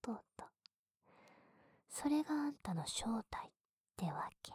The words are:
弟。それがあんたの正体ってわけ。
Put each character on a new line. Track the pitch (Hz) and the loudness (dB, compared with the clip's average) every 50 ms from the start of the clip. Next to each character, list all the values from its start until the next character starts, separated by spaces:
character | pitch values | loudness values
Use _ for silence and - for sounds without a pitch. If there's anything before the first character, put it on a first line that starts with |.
弟。 | - - 220 - - _ _ - - - _ _ - - _ _ _ _ _ _ _ _ - - - - - - - - - - - - - _ _ - | -4 -4 -4 -4 -6 _ _ -14 -14 -14 _ _ -20 -20 _ _ _ _ _ _ _ _ -20 -20 -20 -20 -20 -20 -20 -20 -20 -20 -20 -20 -20 _ _ -10
そ | - - - 285 | -4 0 2 4
れ | 294 302 302 | 6 6 4
が | - 302 | 4 2
あ | 294 294 294 | 2 2 0
ん | 285 | -2
た | - - 202 175 | -4 -4 -2 -2
の | 165 147 | -2 -2
正 | - - - - 226 226 220 - - | -2 -2 -2 0 0 0 0 -2 -4
体 | - - - - | -6 -6 -6 -8
っ | _ _ _ _ _ _ _ _ _ | _ _ _ _ _ _ _ _ _
て | - - | -2 -2
わ | 165 147 - - - - _ | 0 0 0 -2 -4 -6 _
け。 | - - - | -14 -14 -14